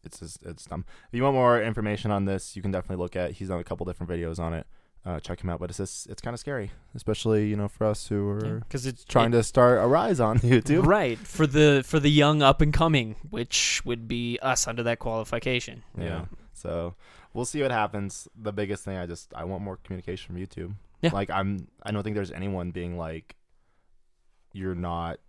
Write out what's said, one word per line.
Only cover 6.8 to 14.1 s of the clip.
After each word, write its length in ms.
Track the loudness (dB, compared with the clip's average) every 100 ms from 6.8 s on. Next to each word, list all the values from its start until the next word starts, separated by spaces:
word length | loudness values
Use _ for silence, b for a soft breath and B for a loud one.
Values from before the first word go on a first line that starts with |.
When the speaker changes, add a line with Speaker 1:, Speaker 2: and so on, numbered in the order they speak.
| -18
Speaker 1:
especially, 540 | -10 -4 -2 2 2 2
you 80 | -2
know, 120 | -4
for 180 | -2 -2
us 220 | -2 -2
who 200 | -2 -2
are 160 | -4
Speaker 2:
Yeah, 160 | -4 -6 -6
'cause 160 | -6
it's 180 | -6 -10
Speaker 1:
trying 300 | 2 4 6
Speaker 2:
it 40 | 4
Speaker 1:
to 40 |
start 400 | 4 6 8 8
a 40 | 6
rise 340 | 4 4 2
on 180 | 4 4
<laughs> 20 |
YouTube. 440 | 6 4 6 4
Speaker 2:
Right, 320 | 6 4 2 -4
for 280 | -8 0 2
the, 360 | 6 8 6 4
for 120 | 2
the 120 | 6
young 320 | 6 6 8
up 180 | 6 6
and 100 | 4
coming, 440 | 4 4 4 2 -8 -10
which 500 | -8 -2 0 0 -2 -2
would 200 | -6
be 320 | -4